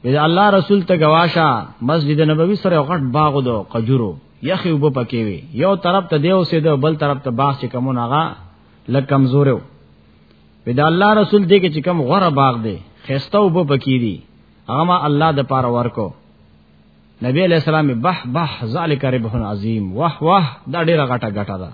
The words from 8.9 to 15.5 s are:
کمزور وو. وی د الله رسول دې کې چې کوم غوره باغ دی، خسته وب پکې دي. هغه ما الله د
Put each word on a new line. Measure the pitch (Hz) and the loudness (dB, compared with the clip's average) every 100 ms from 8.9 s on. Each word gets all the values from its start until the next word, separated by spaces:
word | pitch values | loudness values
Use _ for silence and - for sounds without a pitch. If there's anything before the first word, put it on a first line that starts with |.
| 131 135 | -2 2
کمزور | 143 131 139 139 | 2 4 4 2
وو. | 110 - - - _ _ _ _ _ _ _ - | 0 -6 -20 -20 _ _ _ _ _ _ _ -4
وی | |
د | 123 | 0
الله | 151 170 208 214 | 2 4 4 4
رسول | 202 208 | 4 2
دې | 180 202 | 4 4
کې | 175 | 4
چې | 151 | -2
کوم | 156 175 127 | -2 -2 0
غوره | 190 180 139 | 2 2 4
باغ | 135 120 | 2 2
دی، | 110 90 - _ - | -6 -8 -14 _ -6
خسته | 139 - 202 | -6 0 2
وب | 202 170 151 | 2 2 0
پکې | 139 139 127 | 0 0 0
دي. | 117 87 - _ _ _ - | 0 -6 -14 _ _ _ -6
هغه | 127 | -2
ما | 175 180 147 | 0 0 0
الله | 143 160 | 2 2
د | 143 131 | 0 -2